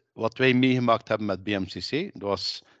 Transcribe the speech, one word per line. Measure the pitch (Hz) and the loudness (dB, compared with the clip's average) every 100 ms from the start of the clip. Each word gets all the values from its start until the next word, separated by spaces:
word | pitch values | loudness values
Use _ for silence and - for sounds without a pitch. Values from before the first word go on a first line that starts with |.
| _ | _
wat | - 110 - | -6 -4 2
wij | 131 | 4
meegemaakt | 127 131 127 120 113 - | 6 4 4 2 0 0
hebben | 110 107 | -2 -2
met | 95 | -4
B | 101 | -2
M | 101 95 | -4 -4
C | 95 - | -8 -6
C, | 139 202 - | -6 -6 -8
dat | 101 | -4
was, | 95 - - _ _ | -4 -4 -8 _ _